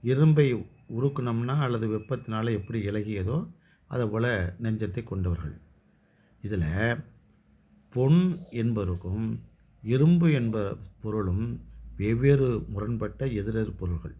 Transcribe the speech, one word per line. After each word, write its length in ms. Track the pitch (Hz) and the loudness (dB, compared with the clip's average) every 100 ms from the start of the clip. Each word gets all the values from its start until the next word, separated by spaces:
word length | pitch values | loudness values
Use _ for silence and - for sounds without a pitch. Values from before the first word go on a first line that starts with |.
இரும்பை 640 | 120 131 156 151 143 117 95 - _ | 0 4 6 8 6 2 -4 -16 _
உருக்குனோம்னா 680 | 113 139 139 123 113 120 143 | -2 -2 0 -2 0 0 0
அல்லது 300 | 135 120 110 | 0 0 0
வெப்பத்தினால 640 | 107 107 127 - 110 113 | -2 -4 -6 -4 -4 0
எப்படி 340 | 107 95 113 98 | -2 -2 -4 -2
இளகியதோ, 640 | 104 107 104 92 143 220 - _ _ _ | -4 -4 -4 -2 -2 -4 -12 _ _ _
அதை 200 | 127 113 | -2 -2
போல 500 | 110 120 110 87 87 | 0 0 0 -2 -4
நெஞ்சத்தை 420 | 113 110 107 92 | -4 -2 -4 -6
கொண்டவர்கள். 520 | 113 95 92 87 82 - - _ _ _ _ _ _ _ | -6 -4 -2 -2 -6 -12 -20 _ _ _ _ _ _ _
இதுல 220 | 101 101 78 87 113 117 - - _ _ _ _ _ _ _ | -8 -2 -2 0 0 -2 -6 -20 _ _ _ _ _ _ _
பொன் 460 | - 135 165 185 165 - | 0 4 6 4 0 -6
என்பதற்கும் 920 | 117 113 110 95 90 90 98 110 113 - _ _ _ | -2 0 0 -2 -4 -4 -4 -4 -6 -10 _ _ _
இரும்பு 500 | 107 127 156 175 165 | -2 4 6 6 6
என்ப 440 | 143 117 110 101 - - - | 4 2 0 -2 -6 -12 -12
பொருளும் 600 | 110 107 95 90 117 120 - - - - | -6 -2 0 0 -2 -6 -12 -18 -16 -4
வெவ்வேறு 680 | 101 117 135 139 131 110 - | 0 4 6 6 4 0 -4
முரண்பட்ட 580 | 98 104 117 107 - 135 | -6 -4 -2 -4 -4 -4
எதிரெதிர் 500 | 110 101 110 107 92 | -2 -2 -2 -2 -4
பொருள்கள். 400 | 92 85 - | -4 -4 -6